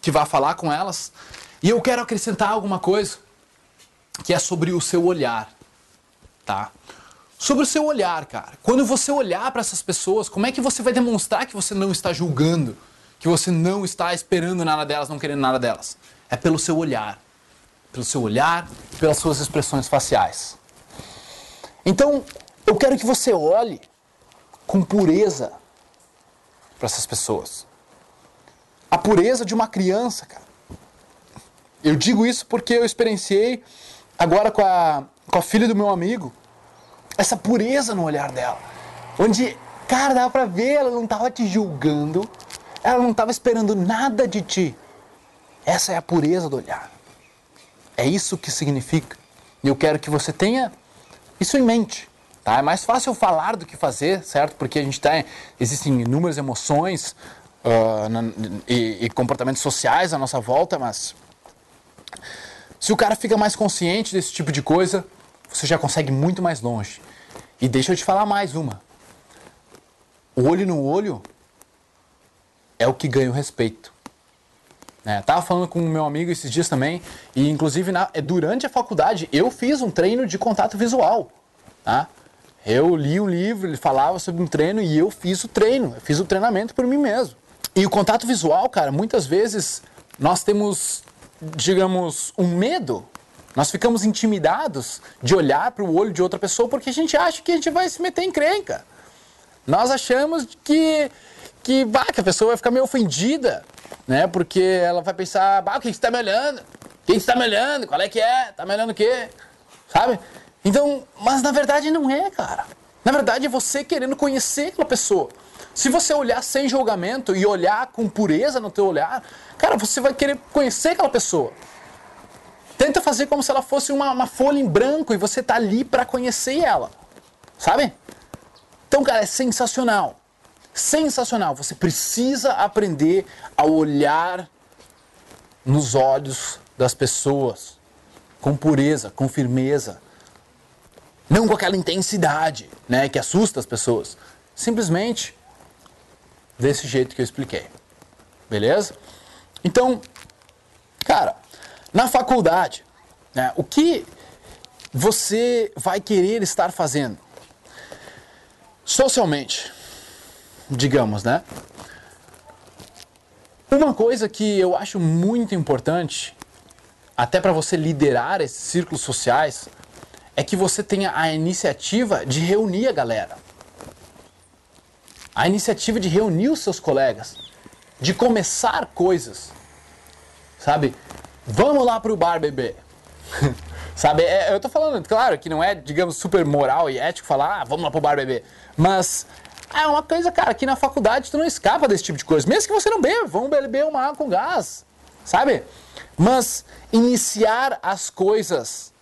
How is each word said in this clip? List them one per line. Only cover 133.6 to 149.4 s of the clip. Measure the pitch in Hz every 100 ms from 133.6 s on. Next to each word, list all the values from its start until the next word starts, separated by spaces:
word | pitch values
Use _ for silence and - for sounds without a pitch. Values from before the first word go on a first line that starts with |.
| 151
olhar | 156 151 143 147 151 170 180 175 _ _ _ - _ _ _ - - _ _ 131
nos | 143 139 135
olhos | 131 135 143 131 - - - -
das | 127
pessoas | - 131 - 139 139 131 - - - _ _ _ - _ _
com | 139 143
pureza, | 156 147 139 151 104
com | - 131
firmeza. | 139 127 127 131 143 113 85 - - - - _ _ _ _ _ - - _ -
Não | 185 226
com | 208
aquela | 185 190
intensidade, | 175 180 180 214 160 147 160 143 - - -
né, | 127 139
que | 135
assusta | - 180 214 -
as | 117
pessoas. | 117 - 113 - - - - _ -
Simplesmente | - 233 202 170 220 226 - - _ - - _ _ _ _ _ _ _ _ _
desse | 127 139 135
jeito | 131 127 -
que |
eu | 123
expliquei. | - 135 92 - - _ _ - _ _ _ _
Beleza? | 107 107 180 - - - - - -